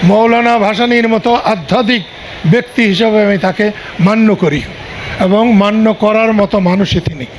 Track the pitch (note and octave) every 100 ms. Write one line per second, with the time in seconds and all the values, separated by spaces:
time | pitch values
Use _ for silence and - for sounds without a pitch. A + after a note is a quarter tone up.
0 | F3 G#3 A#3 A#3 A#3+ A#3 G3+ G#3 A#3+ A#3+
1 | A#3 A3+ A#3+ A#3 - G#3+ D3 G#3 A3+ A#3+
2 | D#3+ - - - D#3+ A3+ A#3+ - A3+ F#3
3 | A3+ G#3+ G#3 G3+ F#3 F3+ G#3 G#3 - -
4 | F#3 A3 A3 G3 E3+ C#3+ - - - -
5 | - - F#3 G3+ A#3 G#3 G3+ A3 A3 A3
6 | G#3 A3 A3+ G#3+ G3+ G#3 F3+ F#3 F#3+ -
7 | - D3+ B2